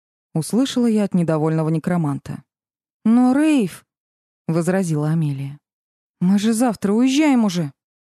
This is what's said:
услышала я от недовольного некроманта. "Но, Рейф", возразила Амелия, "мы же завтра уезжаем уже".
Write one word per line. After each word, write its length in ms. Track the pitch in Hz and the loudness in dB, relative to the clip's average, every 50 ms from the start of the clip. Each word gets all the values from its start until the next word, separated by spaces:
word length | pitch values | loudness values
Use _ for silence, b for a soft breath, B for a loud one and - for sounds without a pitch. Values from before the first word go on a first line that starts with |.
| _ _ _ _ _ _ - | _ _ _ _ _ _ -6
услышала 520 | 165 151 - - 220 269 269 - 254 240 | -6 -4 -2 0 0 0 0 0 0 0
я 200 | 240 220 214 208 | 2 2 0 0
от 80 | 190 - | 0 0
недовольного 560 | 180 170 156 160 156 151 160 160 160 160 156 | 0 0 0 0 0 0 0 0 0 0 -2
некроманта. 760 | 160 160 - 175 180 175 160 143 139 135 - - 143 139 - _ _ _ _ _ _ _ _ _ _ _ - | -2 -2 -2 -2 -2 -2 -2 -2 -4 -6 -8 -12 -14 -14 -16 _ _ _ _ _ _ _ _ _ _ _ 0
"Но, 260 | 214 226 247 247 254 | 2 4 4 4 4
Рейф", 540 | 254 277 302 320 302 277 214 165 - - - _ _ _ _ _ _ _ _ _ _ _ _ - | 4 2 2 2 2 2 0 -2 -4 -10 -20 _ _ _ _ _ _ _ _ _ _ _ _ -4
возразила 640 | 160 170 170 165 185 190 196 170 160 147 147 156 | -2 -2 0 0 0 0 0 -2 -2 -2 -2 0
Амелия, 460 | 160 165 156 147 139 135 139 139 143 147 _ _ _ _ _ _ _ _ _ _ _ _ | 0 0 -2 -2 -4 -6 -8 -10 -12 -16 _ _ _ _ _ _ _ _ _ _ _ _
"мы 180 | 175 180 196 202 | 0 0 2 2
же 140 | 196 226 | 2 0
завтра 400 | 233 214 254 247 202 - - 196 | 0 0 0 -2 -2 -2 -2 -2
уезжаем 540 | 202 226 247 262 262 285 311 302 269 240 226 | 0 2 2 2 2 2 2 2 2 2 2
уже". 260 | 208 170 175 165 143 - _ _ _ _ _ _ | 0 0 -2 -4 -6 -8 _ _ _ _ _ _